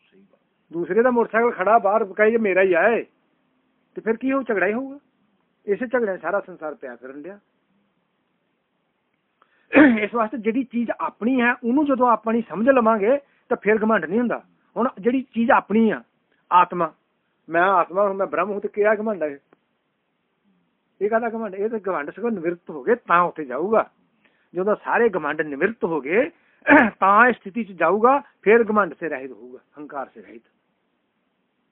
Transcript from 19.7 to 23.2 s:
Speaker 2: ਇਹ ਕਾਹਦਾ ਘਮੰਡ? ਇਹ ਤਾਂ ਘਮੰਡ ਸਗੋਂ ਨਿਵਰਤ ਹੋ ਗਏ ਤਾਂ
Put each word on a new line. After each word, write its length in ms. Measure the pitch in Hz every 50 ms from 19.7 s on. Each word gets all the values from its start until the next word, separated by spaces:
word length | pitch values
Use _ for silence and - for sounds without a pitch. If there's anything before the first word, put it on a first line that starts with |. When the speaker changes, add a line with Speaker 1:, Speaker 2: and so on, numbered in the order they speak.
| _ _ _ _ _ _ _ _ _ _ _ _ _ _ _ _ _ _ _ _ _ _ _ _ _ -
Speaker 2:
ਇਹ 80 | 190 208
ਕਾਹਦਾ 200 | 226 226 240 226
ਘਮੰਡ? 260 | 220 226 226 202 185
ਇਹ 140 | 202 202 226
ਤਾਂ 100 | 233 214 185 196
ਘਮੰਡ 220 | 180 147 143 170
ਸਗੋਂ 200 | - 185 220 240
ਨਿਵਰਤ 380 | 220 180 151 175 175 175 _ -
ਹੋ 140 | 165 143 123
ਗਏ 120 | 180 240
ਤਾਂ 260 | - _ - 170 175